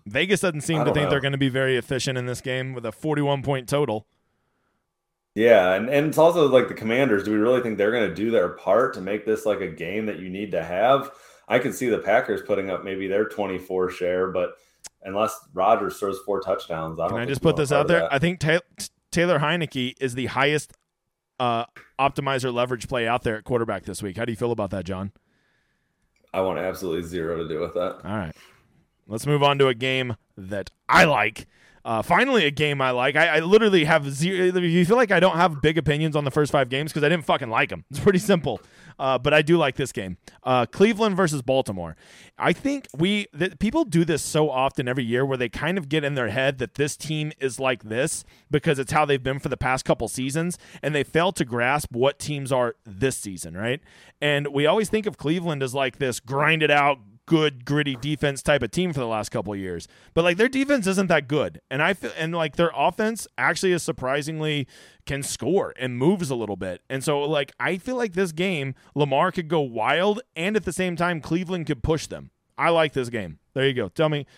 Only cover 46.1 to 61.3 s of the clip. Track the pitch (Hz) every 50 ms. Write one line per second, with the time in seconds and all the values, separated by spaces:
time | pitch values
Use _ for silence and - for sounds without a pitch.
46.1 | 147 135 120 104 101 135 135 143 143 131 135 - - - 147 147 - - - 151
47.1 | 160 151 151 151 - - 135 135 113 - 135 131 127 - - 107 110 120 143 156
48.1 | - - - _ - _ _ - - 151 - 165 147 131 131 - 151 156 156 143
49.1 | 143 131 123 131 135 139 - 151 127 - - 127 131 131 - - 160 - 117 107
50.1 | - - 127 135 131 165 165 180 175 - - - - - - 143 151 143 131 -
51.1 | - 160 165 196 190 - 156 120 120 120 120 127 143 147 - - 123 117 127 139
52.1 | 143 - - 147 151 139 139 123 135 127 123 117 113 _ _ 110 98 95 127 135
53.1 | 127 - - 104 95 85 - 82 82 92 107 117 131 151 - _ - - - -
54.1 | _ - 147 147 143 143 143 143 139 139 147 151 180 220 214 - - 220 202 208
55.1 | 143 - - 143 165 185 170 170 151 139 135 127 120 139 135 127 117 - 139 127
56.1 | 113 - - - 139 139 151 151 160 160 156 147 147 143 143 147 139 123 101 101
57.1 | 107 _ _ - 165 156 156 147 135 123 123 - 143 147 147 143 131 117 127 147
58.1 | 151 - 156 143 139 131 - - 147 135 123 107 - 175 185 180 151 139 123 113
59.1 | 110 107 104 - - 117 92 101 104 98 95 92 87 85 - - _ _ _ _
60.1 | - 160 170 175 175 180 233 262 262 262 269 277 285 262 185 190 190 190 196 175
61.1 | 175 151 139 120